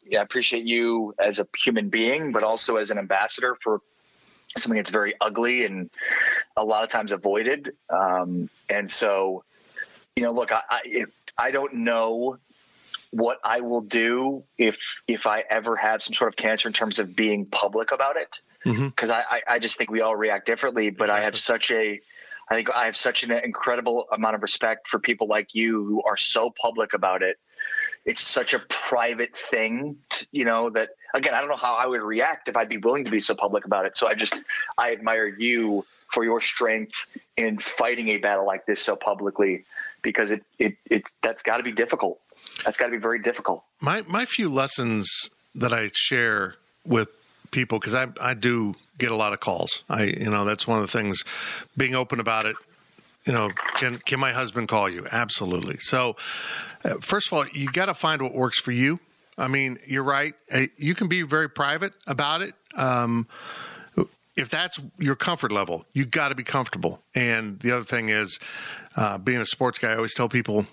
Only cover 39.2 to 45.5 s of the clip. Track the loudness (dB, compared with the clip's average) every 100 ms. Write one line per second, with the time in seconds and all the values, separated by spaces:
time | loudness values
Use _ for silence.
39.2 | -2 2 2 2 -6 -12 -12 -6 -4 0
40.2 | 0 -2 _ _ -2 -2 0 0 0 _
41.2 | -4 -2 -2 -2 -2 -2 0 0 -2 -4
42.2 | _ -20 -14 -4 -4 0 -2 0 -2 0
43.2 | -2 -2 -2 -4 _ _ -2 -2 0 -2
44.2 | -2 0 0 2 0 0 0 2 2 2
45.2 | -2 _ _